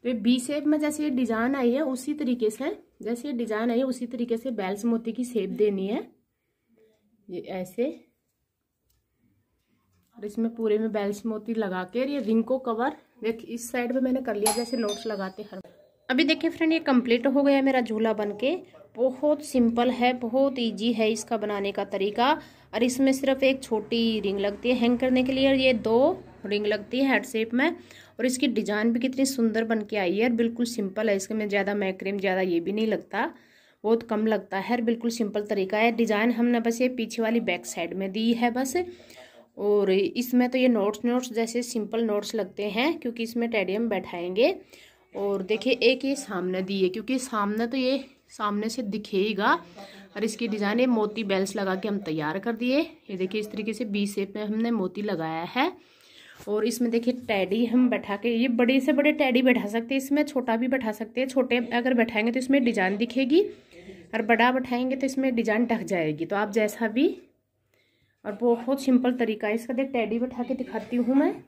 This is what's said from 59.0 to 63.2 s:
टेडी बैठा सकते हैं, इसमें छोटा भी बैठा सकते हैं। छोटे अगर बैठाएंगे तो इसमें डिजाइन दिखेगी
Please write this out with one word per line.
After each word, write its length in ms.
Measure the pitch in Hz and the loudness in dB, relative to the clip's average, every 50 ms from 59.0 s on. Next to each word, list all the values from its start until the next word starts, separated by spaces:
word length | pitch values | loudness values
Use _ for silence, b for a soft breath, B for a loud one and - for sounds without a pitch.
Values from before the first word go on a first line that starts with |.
| 285 302 302 | 4 4 4
टेडी 280 | 294 294 262 247 247 | 4 2 4 4 4
बैठा 240 | 254 262 247 240 196 202 | 6 6 4 4 2 -2
सकते 260 | 208 233 233 233 269 | -2 -4 -2 0 -2
हैं, 40 | 269 | -2
इसमें 260 | 262 269 285 294 294 | 0 0 0 0 0
छोटा 300 | 285 - 262 247 254 220 226 | 0 -2 -4 -2 0 0 0
भी 100 | 247 254 | 0 0
बैठा 240 | 262 262 247 220 208 | 0 0 -2 -2 -4
सकते 280 | - 226 220 - 247 | -4 -8 -8 -4 -4
हैं। 60 | 254 262 | -4 0
छोटे 300 | 254 269 247 254 240 247 240 240 - | 0 0 2 2 2 0 0 0 -2
अगर 200 | 240 233 254 254 | 0 0 2 4
बैठाएंगे 380 | 233 226 226 - 208 214 233 | 4 2 2 2 0 0 0
तो 80 | 233 254 | 0 0
इसमें 240 | 254 254 269 285 247 | 0 2 2 4 4
डिजाइन 340 | 233 220 202 208 208 202 202 | 4 2 2 2 2 2 0
दिखेगी 440 | 233 233 - 254 | -2 -2 0 -2